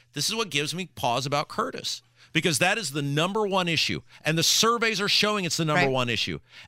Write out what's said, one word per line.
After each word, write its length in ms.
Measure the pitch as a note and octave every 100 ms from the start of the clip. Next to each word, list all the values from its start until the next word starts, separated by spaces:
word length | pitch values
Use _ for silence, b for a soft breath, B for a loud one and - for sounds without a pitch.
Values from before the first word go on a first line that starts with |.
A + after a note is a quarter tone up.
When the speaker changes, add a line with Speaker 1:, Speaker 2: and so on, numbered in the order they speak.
| b
Speaker 1:
This 160 | D3 C#3+
is 60 | A3
what 160 | A3
gives 240 | D3 D3 E3+
me 140 | F#3
pause 320 | - B2+ A#2+ C3+
about 220 | C#3+ -
Curtis, 560 | - B3+ - - - _ b b
because 260 | - F3 D3
that 180 | F3 G#3+
is 140 | D#3+
the 100 | D3
number 460 | C#3+ C#3+ F3 G#3+ G#3
one 200 | F#3+ F3
issue. 340 | D#3+ - E2 - B
And 140 | D3+ E3
the 60 |
surveys 580 | D3+ - A3 A#3+ A3+ G3
are 80 | G3+
showing 340 | - G#3 G#3
it's 140 | F3 -
the 80 | E3
number 200 | D3+ C#3
Speaker 2:
Right. 60 |
Speaker 1:
one 180 | C3 A#2+
issue. 280 | A2 - C#2+ - B